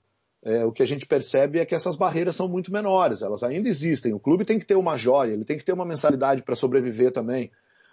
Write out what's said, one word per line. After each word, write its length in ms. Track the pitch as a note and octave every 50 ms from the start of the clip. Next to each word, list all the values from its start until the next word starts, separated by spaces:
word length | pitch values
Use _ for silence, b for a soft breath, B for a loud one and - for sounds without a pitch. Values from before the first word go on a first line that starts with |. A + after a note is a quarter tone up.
| _ _ _ _ _ _ _ _ -
é, 200 | A2+ A2+ A#2 A2+
o 80 | A2+
que 120 | A2 - C3
a 20 |
gente 220 | A#2+ C#3+ C3+ - -
percebe 500 | D#3 C3+ C3 - - C3+ C#3+ D3 D3 E3
é 80 | D#3+
que 80 | - F3
essas 220 | D#3+ - F3+ D#3+
barreiras 400 | C#3+ G3 F3 D3+ E3 F3 F3 D#3+
são 120 | - F#3 F#3
muito 240 | F3 F#3 F3 F3+
menores, 520 | G3 G#3 G#3 G3 F#3+ F#3 F3 C#3 A2 - G#2+
elas 180 | G2 G#2 G2
ainda 260 | A#2+ B2 C#3+ F#3 A3 B3
existem. 460 | F3 C3+ D3+ E3+ D3 - - A#2 G#2+
O 60 | G2
clube 260 | - C#3 E3 F#3 G#3+
tem 140 | - A3 G#3+
que 60 | -
ter 100 | - G3
uma 200 | F#3+ F#3 E3 D3+
joia, 380 | A#2+ A2+ B2 C3 C#3+ C3 A2+ G#2+
ele 120 | G#2+ G#2+
tem 120 | - D3+ D3
que 80 | -
ter 80 | - F3+
uma 100 | F3+ F3+
mensalidade 600 | E3+ D#3+ C#3 - D3 C#3 B2+ C3 C#3 C#3 C3 -
pra 120 | - B2
sobreviver 560 | - C3+ B2 C3+ C3+ B2 B2 A2 A2 B2 B2+
também, 380 | B2+ B2+ A2+ A#2 B2+ C3 A#2 - b b b b b b b b